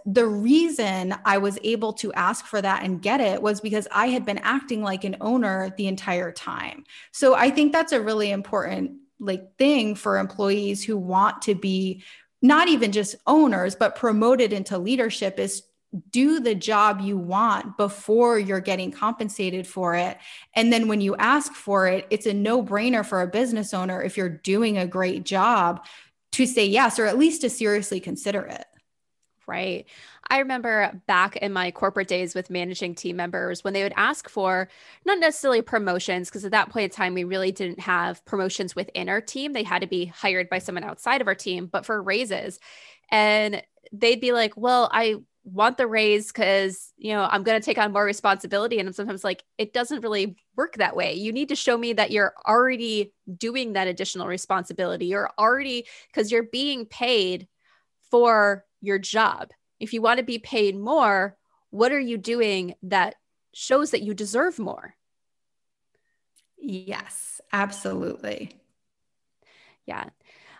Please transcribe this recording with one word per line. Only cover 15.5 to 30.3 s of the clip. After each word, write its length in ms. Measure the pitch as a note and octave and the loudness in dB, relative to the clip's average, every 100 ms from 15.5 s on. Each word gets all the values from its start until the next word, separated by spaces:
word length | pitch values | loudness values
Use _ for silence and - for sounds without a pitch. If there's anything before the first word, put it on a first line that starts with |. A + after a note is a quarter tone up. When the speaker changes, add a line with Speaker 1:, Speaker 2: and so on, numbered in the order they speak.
| - - _ _ F#3 - | -6 -12 _ _ -14 -4
Speaker 1:
do 300 | A#3+ C#4 D#4+ | 2 4 4
the 120 | A#3+ | 0
job 460 | G3 G#3+ G#3+ G#3+ G3+ | -2 0 4 4 2
you 180 | G3 G3 | -2 -2
want 600 | F3 F#3 A3+ G#3 G#3+ F#3+ | -2 2 2 0 -2 -2
before 600 | G3+ G3+ - A3+ A#3+ A3+ | -2 -2 2 4 6 4
you're 220 | G3 F#3+ | 2 -2
getting 320 | G3 F#3 F#3 | 0 -2 -4
compensated 720 | F#3+ G#3+ A#3 A3 - F#3 F#3 F3+ | -4 -2 -2 -6 -4 -4 -4 -6
for 300 | - F3 E3+ | -4 0 0
it. 220 | F3 - - - - | -2 -6 -16 -20 -4
And 180 | A3+ A#3 | 2 4
then 180 | A3+ A3 | 4 4
when 100 | G#3+ | 2
you 160 | G3 - | 0 2
ask 380 | A3 C#4+ C#4+ | 4 4 0
for 340 | - - G3 F#3 | -8 0 2 4
it, 180 | F#3+ - | 2 0
it's 160 | G#3+ A3+ | -2 0
a 80 | |
no-brainer 720 | G3+ G3+ B3 G#3 G3+ A#3+ A#3 G#3 | 0 2 0 0 0 2 0 0
for 160 | F#3+ | -2
a 60 | F3+ | 0
business 460 | G#3 B3+ A3+ G3+ | 0 0 -2 -4
owner, 300 | F#3+ F#3 F#3 | -4 -4 -4
if 140 | F#3 G3+ | -4 -4
you're 100 | F#3 | -4
doing 500 | D#3 - G3+ A3+ G3+ | -4 0 2 2 0
a 80 | F3+ | -2
great 380 | F#3 F#3 F#3+ | -2 -2 -2
job, 640 | - G3 G#3+ A3+ F3 F3+ - - - _ _ | -2 0 2 4 2 0 -8 -20 -20 _ _
to 120 | - B3+ | 0 2
say 200 | B3 G3 | 2 4
yes, 340 | G#3+ A#3+ A3+ | 4 4 2
or 60 | G#3+ | 2
at 120 | A3+ | 4
least 220 | D#4+ D#4+ | 4 4
to 80 | B3 | -2
seriously 520 | - G#3+ G#3 G3 F#3+ | -2 0 0 -2 -6
consider 400 | F3+ F#3 G3+ G3+ | -6 -6 -4 -4
it. 240 | - - - _ _ _ _ _ _ _ - | -6 -12 -16 _ _ _ _ _ _ _ -10
Speaker 2:
Right. 380 | F3+ F#3 F3 - - - - | -6 -6 -6 -10 -20 -20 -14
I 100 | - | -2